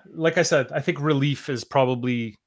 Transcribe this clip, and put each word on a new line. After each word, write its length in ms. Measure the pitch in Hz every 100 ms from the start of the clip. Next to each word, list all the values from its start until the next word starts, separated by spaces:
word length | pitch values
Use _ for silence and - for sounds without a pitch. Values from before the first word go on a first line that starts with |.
| -
like 260 | 160 160 165
I 60 |
said, 280 | 160 151 123
I 100 | 147
think 180 | 139 143
relief 500 | 151 143 143 139 -
is 140 | 123
probably 720 | - 139 127 123 127 123 113 101